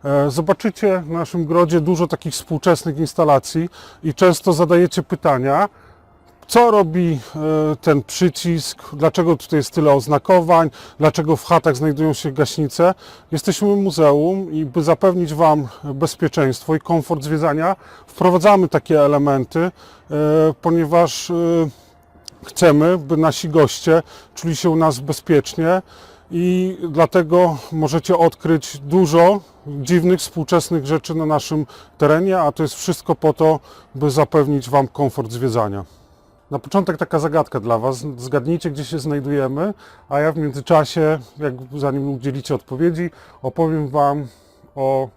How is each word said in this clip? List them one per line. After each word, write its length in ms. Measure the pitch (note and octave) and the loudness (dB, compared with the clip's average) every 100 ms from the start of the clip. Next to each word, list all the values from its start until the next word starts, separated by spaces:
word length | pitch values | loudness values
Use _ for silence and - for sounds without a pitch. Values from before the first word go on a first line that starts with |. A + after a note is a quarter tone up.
| C#3+ | 0
e, 260 | C#3 C#3+ | 0 0
zobaczycie 720 | C3+ D#3+ F#3+ A3 - G#3 F#3 D#3 | -2 -2 -2 -2 -2 0 0 -4
w 40 | |
naszym 360 | E3 E3+ F3 D#3 | -8 -6 -4 0
grodzie 360 | E3 F3 E3+ | 2 2 2
dużo 260 | D3+ F3 E3+ | 0 0 -2
takich 260 | - E3 | -4 -8
współczesnych 640 | - - D#3 - E3+ E3+ C#3+ | -10 -8 -2 0 0 -2 -4
instalacji 720 | D#3+ - D#3 C#3 - D#3+ E3+ - - - | -6 0 2 2 0 -6 -6 -12 -20 -10
i 100 | E3 | -8
często 400 | - F#3 D#3+ - | 2 2 4 0
zadajecie 500 | D#3 E3+ F3 F3+ - | 0 4 4 4 0
pytania, 680 | - F3+ E3 D3 C#3 D3 G#3 _ - _ _ _ _ _ _ | -6 -4 0 0 0 0 0 _ -20 _ _ _ _ _ _
co 240 | A#3 A#3+ | 4 6
robi, 480 | G#3+ F3 E3+ E3+ D3 - D#3 | 4 2 0 0 -2 -6 -6
e, 400 | D#3 D#3 D3+ D3+ | -2 0 0 0
ten 280 | - D3 | 2 0
przycisk, 760 | - - F3+ - E3+ E3 - - - | 0 0 0 0 -4 -4 -6 -14 -16
dlaczego 420 | D3 D#3 - E3+ D#3+ | -2 0 2 0 0
tutaj 220 | - D#3 | 0 -2
jest 140 | C3 | -2
tyle 220 | - D3+ | 0 2
oznakowań, 760 | C#3 B2+ D3 - F#3 E3 E3+ E3 - - - | 2 2 -2 4 2 4 2 2 -4 -20 0
dlaczego 360 | D3+ D3+ D#3 D#3 | 0 0 -2 -2
w 80 | |
chatach 320 | - F3 D#3+ B2+ | 2 2 2 0
znajdują 380 | D#3 C#3+ D#3 | -2 0 -2
się 180 | C#3+ D#3 | -2 -6
gaśnice. 600 | C3+ C#3+ - D3 - E3+ F#3+ - - _ | -2 -2 0 -4 2 2 2 -10 -20 _
Jesteśmy 440 | D#3 - - G#3 G3+ | -4 -2 0 0 0
muzeum 760 | G3 D3 D3+ C#3+ E3 G3 F#3 | 0 2 4 4 2 -2 -6
i 140 | D#3 D3+ | -6 -4
by 180 | E3+ | -2
zapewnić 500 | D#3 D#3+ G3 F3+ E3 | 0 2 2 0 -4
wam 340 | D3+ E3 D3+ C3 - | 2 2 2 -2 -10
bezpieczeństwo 920 | D3 C#3 D#3+ - D#3 - C3+ B2 - D#3+ | -12 -4 -6 -2 -4 0 0 -2 -4 -4
i 40 | |
komfort 440 | - E3+ C#3 D#3+ | 0 -2 -2 -6
zwiedzania, 520 | C#3 D#3 D#3+ D3 E3 G3 - - _ | -4 -2 -2 0 -2 -4 -10 -20 _
wprowadzamy 600 | - F3+ F3+ F#3+ G3+ F3+ | 0 2 4 4 4 4
takie 340 | D#3 - D#3 | -2 0 2
elementy, 580 | C#3+ D3 C#3+ C3+ B2 D#3+ | 4 2 0 0 -2 -4
e, 120 | F3+ - - - _ D3+ D3+ D#3 D#3 - | -4 -6 -20 -20 _ -4 0 2 2 0
ponieważ, 680 | E3+ E3 D#3 E3+ E3 - - | -2 0 2 2 2 -2 -6
e, 20 | E3+ E3+ E3+ D#3+ - _ _ _ _ - _ - | -2 0 0 -2 -6 _ _ _ _ -20 _ -16
chcemy, 520 | - F3 D3 D#3 F3+ | 2 4 6 2 0
by 200 | C#3 D#3+ | -2 0
nasi 320 | D#3+ - E3 | 0 -2 -2
goście 540 | D#3 C3+ - - D#3+ - - - - | 2 2 0 2 2 0 -20 -20 -10
czuli 200 | E3 D#3 | -6 -2
się 140 | F3+ | 0
u 60 | D#3+ | 2
nas 240 | D#3+ B2+ | 0 -2
bezpiecznie 840 | C#3+ D3+ - D3+ - - E3 F#3 - - - - _ | -8 -8 0 0 0 -4 0 -2 -4 -20 -20 -20 _
i 460 | E3+ F3+ F3+ F#3 F3+ E3+ | -4 0 0 -2 -6 -6
dlatego 680 | D3+ D#3+ F#3 D#3+ F3 F3 C#3+ - | 0 2 2 2 2 2 0 -8
możecie 460 | D#3+ D3+ D#3 - F3 | -4 -2 -2 0 2
odkryć 600 | E3 - D#3+ D#3+ - C#3+ | 2 0 0 0 -2 -14
dużo 600 | C#3 F3 F3 E3 F3 G3+ - _ - | -2 2 4 6 6 4 -4 _ -14
dziwnych, 520 | C#3+ C3 F3 F3 F3+ | -10 0 2 2 0
współczesnych 680 | - - D3+ F3 - E3 C#3 | -2 -6 0 0 0 -4 -2
rzeczy 300 | D#3+ - D#3+ | -4 -2 -4
na 100 | D#3 | -2
naszym 400 | D3+ - D#3 C#3+ - - _ | -2 -2 -4 -6 -12 -20 _
terenie, 420 | D3 D#3 F#3+ F#3+ | 2 2 2 0
a 120 | D3+ | 0
to 120 | - | -2
jest 120 | D3+ - | -6 -4
wszystko 400 | - E3 - D#3+ | -6 -6 -4 0
po 180 | D#3 | 0
to, 260 | D3 D#3+ D#3 - - _ C3+ | 2 2 2 -4 -20 _ -4
by 160 | D3 | -2
zapewnić 580 | C3+ D3+ D#3 C#3+ C#3+ B2 | 2 2 2 2 0 0
wam 180 | C#3 C3+ | 0 0
komfort 440 | - C#3 - A2+ | -2 -4 -2 -8
zwiedzania. 540 | A#2 B2+ A2+ G#2 G2+ F#2 _ _ _ _ _ _ | -4 -2 0 -2 -4 -10 _ _ _ _ _ _
Na 80 | C#3+ | -12
początek 380 | - G3 F#3 D#3+ | -2 -2 -2 -4
taka 220 | E3+ E3 | -2 -2
zagadka 400 | D#3 D#3 D3 B2+ | 0 -2 -2 -6
dla 200 | G#2+ A2+ | -2 -2
was. 260 | B2 B2+ D3 B2 | -2 -6 -10 -12
Zgadnijcie, 540 | B2+ C#3+ B2+ E3+ E3+ | -6 -4 -2 -4 -4
gdzie 140 | C#3+ C#3 | -8 -8
się 140 | D#3+ | -8
znajdujemy, 760 | C#3 C#3+ C3+ C#3+ C3 C#3 F#3+ G3 - - _ | -6 -6 -4 -2 -2 -4 -6 -8 -18 -20 _
a 100 | C#3+ | -2
ja 120 | D3+ | -2
w 60 | D#3 | -2
międzyczasie, 840 | D3 C3+ - E3 D3 E3+ D#3 D#3 A#2+ - | -6 -6 2 2 2 0 0 -2 -6 -8
jak, 160 | D3 B2+ B2+ C#3+ | -8 -8 -12 -6
zanim 340 | C#3 C#3 C#3 | -4 -4 -4
udzielicie 420 | C3+ C3+ C3+ - C3+ | -6 -6 -8 -6 -8
odpowiedzi, 540 | _ C3 E3+ E3 F3 - - _ | _ -2 -2 -2 -8 -10 -20 _
opowiem 460 | C3 D3 D#3+ D#3 C#3+ | -10 -4 -2 -2 -4
wam 400 | D3 C#3+ C#3+ C3+ _ _ _ _ - | 0 0 -2 -8 _ _ _ _ -6
o 340 | C3+ C3+ C3+ | -2 -2 -4